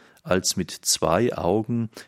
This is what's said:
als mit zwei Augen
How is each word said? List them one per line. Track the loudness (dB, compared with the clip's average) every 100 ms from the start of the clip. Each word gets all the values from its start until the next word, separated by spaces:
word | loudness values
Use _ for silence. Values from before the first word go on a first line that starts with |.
| -20 _
als | 0 0 2 -2
mit | -4
zwei | -6 -4 0 2 2 2 0
Augen | 0 0 0 -2 -4 -8